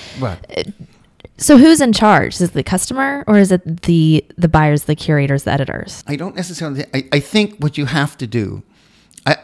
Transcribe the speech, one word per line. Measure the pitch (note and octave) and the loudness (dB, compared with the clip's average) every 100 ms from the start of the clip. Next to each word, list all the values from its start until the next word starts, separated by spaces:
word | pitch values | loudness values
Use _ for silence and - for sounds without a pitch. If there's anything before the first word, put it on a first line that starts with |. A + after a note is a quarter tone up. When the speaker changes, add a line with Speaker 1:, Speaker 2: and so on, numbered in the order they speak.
| - - | -18 -8
Speaker 1:
What? | B2+ F2+ - - | -8 -8 -10 -10
Speaker 2:
uh, | - - - _ _ _ - - | -10 -12 -20 _ _ _ -20 -6
so | - C#4+ | 6 8
who's | D#4 D#4+ | 8 6
in | C4 | 2
charge? | G#3+ G#3+ F3 D2+ - | 2 4 4 0 -2
Is | |
it | F3 | -4
the | - | -2
customer | - F#3 - B3+ C4+ C#4+ C#4 | -4 -4 -4 -6 -6 -6 2
or | G#3 | 4
is | G3 | 4
it | F3+ F3+ E3 | 2 -2 -6
the, | - E3+ D#3 D#3 - - | -2 2 4 2 0 -2
the | F3 | 0
buyers, | D#3 D3+ D3 | 2 2 0
the | - | -2
curators, | D3+ - D3 C#3 C#3 | -4 0 0 0 -2
the | - | -2
editors? | C#3+ C3+ - - - - | -4 -4 -8 -12 -16 -10
Speaker 1:
I | |
don't | C#3+ F3+ G3 | -10 -10 -10
necessarily, | F3+ D#3+ E3 C3+ - | -12 -10 -10 -8 -8
I, | C3 - | -8 -2
I | D3 | -4
think | C#3+ G#3+ G#3 G#3+ | 0 0 0 -2
what | D3 - | -6 -4
you | C#3 | -4
have | D3+ C#3+ - | -2 -4 -6
to | A#2+ | -8
do, | A2+ G2 G2 - _ _ _ _ - - | -6 -6 -8 -16 _ _ _ _ -12 -6
I, | D3 | -2